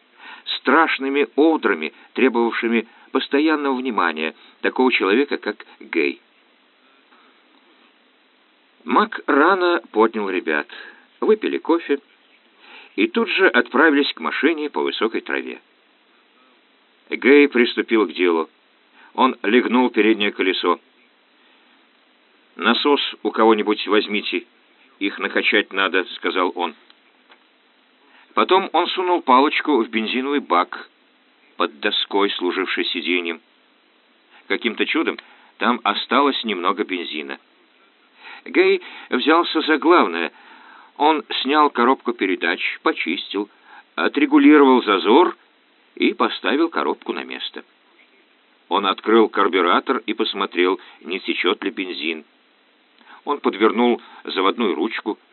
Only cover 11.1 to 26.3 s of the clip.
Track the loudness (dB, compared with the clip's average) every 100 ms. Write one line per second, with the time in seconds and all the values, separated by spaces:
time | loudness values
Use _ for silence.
11.1 | _ 0 0 0 -4 -2 -2 -2 -6 _
12.1 | _ _ _ _ _ -20 -20 -10 -2 0
13.1 | 0 -2 2 2 2 0 2 4 4 0
14.1 | -4 -8 -2 0 0 -4 -4 -4 -2 -4
15.1 | -4 -6 -8 -8 -14 _ _ _ _ _
16.1 | _ _ _ _ _ _ _ _ _ _
17.1 | -2 4 6 6 2 0 -2 0 0 0
18.1 | 0 0 0 -4 _ _ _ _ _ -12
19.1 | -2 -2 0 2 2 2 0 2 2 2
20.1 | 2 -2 -2 -2 0 -2 -2 _ _ _
21.1 | _ _ _ _ _ _ _ _ _ _
22.1 | _ _ _ _ -4 -2 0 2 0 -2
23.1 | -6 -4 2 4 4 0 -2 0 0 0
24.1 | -6 -4 -8 -8 _ _ _ _ _ -6
25.1 | -6 -4 -2 0 0 0 -2 0 0 -4
26.1 | -6 -4